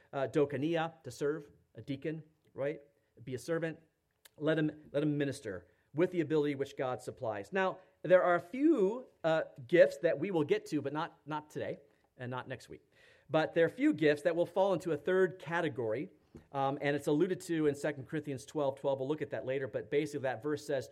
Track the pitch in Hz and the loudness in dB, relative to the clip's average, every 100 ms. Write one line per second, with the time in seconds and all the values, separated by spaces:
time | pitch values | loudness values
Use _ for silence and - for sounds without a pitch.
0 | _ 143 131 151 139 127 151 165 165 - | _ -4 0 2 2 0 0 0 -2 -6
1 | - - 147 156 151 - _ - 113 135 | -14 -4 -2 -4 -8 -20 _ -16 -10 -8
2 | 160 156 - _ _ - 139 160 - _ | -6 -8 -12 _ _ -6 -4 -4 -12 _
3 | _ - 117 123 147 165 160 156 _ _ | _ -18 -10 -8 -4 -4 -4 -8 _ _
4 | _ _ - - 151 156 156 - - 139 | _ _ -20 -6 0 2 0 -2 -6 -2
5 | 151 143 139 123 107 92 - _ _ 139 | 0 0 -2 -4 -8 -10 -12 _ _ -2
6 | 180 180 143 156 147 135 135 - 135 123 | 0 0 0 2 2 0 -4 -4 -4 -4
7 | - 123 120 104 101 190 190 - - _ | -8 -8 -6 -6 -4 -2 0 -2 -12 _
8 | 151 180 175 175 - 254 302 277 190 240 | 4 6 6 2 0 2 4 4 2 0
9 | 247 _ 160 160 - - 120 170 185 - | -10 _ 0 0 -2 -8 2 6 6 6
10 | - 143 190 170 143 208 - 151 135 151 | -2 0 0 0 2 0 0 -4 -4 -4
11 | 165 - - 151 151 143 104 170 _ _ | -6 -10 -10 -10 -8 -8 -8 -8 _ _
12 | _ - 123 127 - 127 - - _ _ | _ -14 -10 -8 -8 -12 -14 -20 _ _
13 | - _ - 156 156 170 165 202 294 214 | -20 _ -2 0 2 4 2 4 2 4
14 | 151 147 175 165 165 196 196 170 170 147 | 4 4 2 0 0 2 2 2 -2 -4
15 | - 185 185 185 - 170 165 123 113 110 | 2 4 2 0 -6 -2 -2 -2 -2 -2
16 | 185 - _ - - 139 135 143 143 143 | -6 -12 _ -20 -10 -2 -2 0 0 0
17 | 151 147 175 185 - 165 151 139 160 139 | 2 2 2 0 -2 0 2 2 -2 -4
18 | 120 156 151 131 - 151 139 - 143 135 | -6 -8 -6 -8 -8 -2 -2 0 -2 -2
19 | 131 156 135 120 113 135 131 127 107 143 | -2 -4 -4 -6 -4 -4 -4 -6 -2 -2
20 | 151 147 127 117 147 147 - 139 - | -2 -2 -4 -4 -4 -4 -2 -4 -4